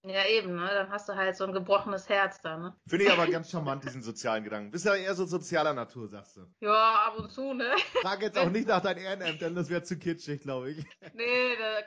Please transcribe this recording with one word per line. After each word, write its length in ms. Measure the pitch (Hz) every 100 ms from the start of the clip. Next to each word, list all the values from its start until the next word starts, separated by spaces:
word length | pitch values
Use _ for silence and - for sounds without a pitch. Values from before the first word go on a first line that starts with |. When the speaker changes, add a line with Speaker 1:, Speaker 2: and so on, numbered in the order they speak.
| 190
Speaker 1:
Ja, 200 | 190 196
eben, 280 | 220 190 175
ne? 120 | 185
Dann 200 | 202 190
hast 180 | 202 -
du 60 |
halt 200 | 196 190
so 100 | 185
ein 80 | 190
gebrochenes 560 | 190 185 196 208 190 -
Herz 280 | 196 190 -
da, 160 | 165 160
ne? 180 | 180 - -
Speaker 2:
Finde 200 | 175 202
ich 40 |
aber 160 | 175 170
ganz 240 | 165 160
charmant, 320 | 170 147 139
diesen 180 | 135 127
sozialen 420 | 113 107 120 110
Gedanken. 260 | 104 104 104
Bist 140 | 170
ja 100 | 202
eher 200 | 196 190
so 100 | 185
sozialer 480 | 180 170 - 165 151
Natur, 360 | 131 117 123 104
sagst 280 | 101 - 98
du. 60 | - -
Speaker 1:
Ja, 460 | 208 214 220 220 214
ab 100 | 220
und 140 | 214
zu, 220 | 262 269
ne? 160 | 254 240 339 - -
Speaker 2:
Frag 180 | 185 196
jetzt 160 | 208 202
auch 140 | 175
nicht 180 | 214 202
nach 140 | 185
deinen 160 | 190 175
Ehrenämtern, 560 | 190 196 170 156 165
das 160 | 175 147
wär 120 | 170
zu 140 | 170 165
kitschig, 440 | 170 165 - 143
glaub 240 | 139 131 131
ich. 180 | 156 143 - 185
Speaker 1:
Nee, 420 | 226 240 247 254 233
da 220 | 220 214